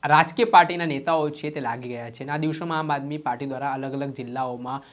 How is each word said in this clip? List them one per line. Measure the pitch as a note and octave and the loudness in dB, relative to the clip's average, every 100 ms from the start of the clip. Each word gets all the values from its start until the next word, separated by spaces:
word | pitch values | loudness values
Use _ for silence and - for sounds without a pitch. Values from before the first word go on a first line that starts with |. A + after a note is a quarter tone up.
રાજકીય | C#3+ D3+ E3 - A3+ | 6 6 4 2 8
પાર્ટીના | F#3 E3+ F3 E3 | 8 8 2 -2
નેતાઓ | C#3 C#3 D#3+ D3+ | -2 0 0 0
છે | D3+ D3+ | -4 -8
તે | D3+ | -6
લાગી | B2 A#2+ B2 | -6 -6 -8
ગયા | A#2+ A#2 | -10 -10
છે. | A#2 | -12
અને | C#3 | -6
આ | D3+ | -2
દિવસોમાં | D#3 D#3 E3+ D#3+ | -2 -2 -4 -4
આમ | D#3 | -2
આદમી | C#3+ C#3 D3+ | -2 -4 -6
પાર્ટી | D3 B2 C#3 | -4 -4 -4
દ્વારા | C3 C#3 | -6 -4
અલગ | C3+ C3+ | -4 -6
અલગ | C#3 C#3 | -4 -6
જિલ્લાઓમાં | C3 A#2+ B2+ C3 B2 B2 C3+ - | -6 -8 -6 -6 -6 -8 -8 -10